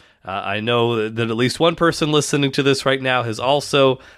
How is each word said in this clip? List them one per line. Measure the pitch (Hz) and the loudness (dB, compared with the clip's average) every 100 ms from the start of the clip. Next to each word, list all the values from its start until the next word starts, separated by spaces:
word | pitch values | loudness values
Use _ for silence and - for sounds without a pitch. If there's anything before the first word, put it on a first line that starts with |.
| _ _ | _ _
Uh, | - 98 | -10 -8
I | 95 104 | -6 -4
know | 110 120 117 117 107 | 0 0 2 0 -2
that | 113 117 | -2 -4
at | 113 | 0
least | 123 - | -2 2
one | 165 | 0
person | 165 170 - 151 | 2 0 0 0
listening | 151 139 151 139 | 0 2 0 0
to | 135 | 0
this | 139 135 | 0 2
right | 139 135 | 0 -2
now | 131 127 | 0 -2
is | 117 107 | -2 -2
also | 123 143 - 147 135 | 0 0 0 2 4
a | 123 - | 2 -6